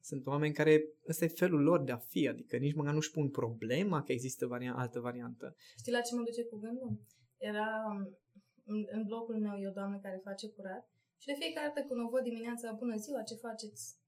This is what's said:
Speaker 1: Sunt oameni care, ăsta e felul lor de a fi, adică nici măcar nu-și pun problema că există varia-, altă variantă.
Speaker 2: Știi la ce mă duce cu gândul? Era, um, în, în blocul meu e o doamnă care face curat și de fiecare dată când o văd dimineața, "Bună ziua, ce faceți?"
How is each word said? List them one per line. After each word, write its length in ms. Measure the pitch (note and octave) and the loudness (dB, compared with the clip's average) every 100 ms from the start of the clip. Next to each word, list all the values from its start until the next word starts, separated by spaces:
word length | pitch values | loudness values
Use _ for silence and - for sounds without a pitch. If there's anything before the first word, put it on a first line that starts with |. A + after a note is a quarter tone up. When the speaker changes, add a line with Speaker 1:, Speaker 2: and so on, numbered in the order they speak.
Speaker 1:
Sunt 240 | - C#3 C3 | -6 -6 0
oameni 280 | C#3+ D3+ | 2 2
care, 300 | D3 D3+ D#3 D#3 - - | 6 10 10 8 -6 -4
ăsta 160 | D#3+ | 2
e 40 | E3 - | 2 4
felul 200 | F3+ D#3+ | 4 8
lor 180 | C#3+ F3 | 8 6
de 100 | C3+ | 4
a 40 | A#2+ | -4
fi, 320 | - F#3 C#3 | -2 2 2
adică 280 | A2 - D3 | 0 -4 0
nici 180 | C#3+ | 2
măcar 200 | D3+ C#3+ | 2 2
nu-și 160 | D3+ D3+ | 2 0
pun 200 | - C#3+ | 0 0
problema 720 | C#3 A#2 A2+ A2+ C3 G3+ D#3+ | 2 -2 -2 0 2 4 2
că 100 | C3+ | 2
există 340 | B2+ B2+ - B2+ | -2 -2 -2 -2
varia-, 280 | B2 B2 B2 | -2 -4 -2
altă 240 | B2 B2 | -2 -2
variantă. 560 | B2 B2 A#2+ A#2+ C3+ - - - | -4 -4 -8 -10 -12 -14 -20 -12
Speaker 2:
Știi 140 | E3 | -2
la 80 | A#3+ | 0
ce 140 | A#3+ | 0
mă 80 | A#3+ | -2
duce 200 | A#3 A#3 | -2 -4
cu 120 | A#3 G#3+ | -6 -6
gândul? 260 | A3 B3 B3 G#3 - _ _ _ | -8 -6 -6 -8 -10 _ _ _
Era, 300 | G#3 G#3 G#3+ A3 A3 | -6 -2 -2 -2 -4
um, 280 | G3+ F#3+ - _ G3+ _ _ | -4 -6 -10 _ -20 _ _
în, 140 | - G#3+ G#3 G#3+ | -4 -4 -2 -4
în 60 | |
blocul 340 | G#3 A3+ A#3 A3 | -4 -4 -4 -2
meu 140 | G#3 G3+ | -2 -2
e 80 | G3 | -4
o 100 | G3 | -4
doamnă 200 | G3 G3+ | -4 -6
care 220 | G3 F#3 G3 | -6 -8 -8
face 180 | G3 G#3+ | -10 -10
curat 340 | G#3 G3 F#3 - _ _ _ | -10 -10 -10 -12 _ _ _
și 80 | - | -6
de 100 | C#4+ | -4
fiecare 240 | E4 D#4+ D4 | -2 -2 -4
dată 140 | D4 C#4 | -2 -4
când 120 | A#3+ A3+ | -4 0
o 20 | |
văd 80 | B3+ | 0
dimineața, 500 | A#3+ A#3 A#3 A#3 A#3 G#3+ | 0 -4 -6 -6 -6 -4
"Bună 140 | A#3+ G#3+ | -4 -4
ziua, 260 | A3 C4+ | -4 -4
ce 120 | A3 | -4
faceți?" 480 | A#3 A#3 A3 G#3+ - - - | -8 -8 -8 -12 -12 -16 -16